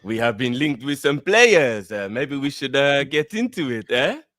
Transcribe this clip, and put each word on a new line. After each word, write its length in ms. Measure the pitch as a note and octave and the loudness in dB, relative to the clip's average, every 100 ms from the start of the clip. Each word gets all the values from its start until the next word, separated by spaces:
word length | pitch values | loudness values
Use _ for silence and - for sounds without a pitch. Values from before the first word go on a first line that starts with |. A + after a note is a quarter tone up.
we 140 | F#2+ A2+ | -6 -2
have 200 | A#2 G#2 | -2 0
been 220 | B2+ B2 | -4 -2
linked 240 | D3+ B2+ | -2 -2
with 160 | C3+ C#3+ | -6 -2
some 200 | D3 C#3+ | -2 -2
players. 680 | C#3+ G#3+ A#3+ F#3 C3+ A2 F#2 | 2 6 6 6 4 0 -6
Uh, 180 | G#2 G2 | -6 -6
maybe 260 | A2 C#3+ C#3 | -4 -4 -4
we 120 | C#3 | -6
should, 240 | C#3 C#3 C3 | -4 -4 0
uh, 280 | C#3+ C#3+ C#3 | 2 2 0
get 280 | D3 D3+ | -2 -2
into 380 | G#3+ A#3+ A#3 C#3+ | -4 -4 -4 -4
it, 200 | A#2 G#2 | -4 -2
eh? 300 | A#2+ D3 C#4 _ | 0 0 -4 _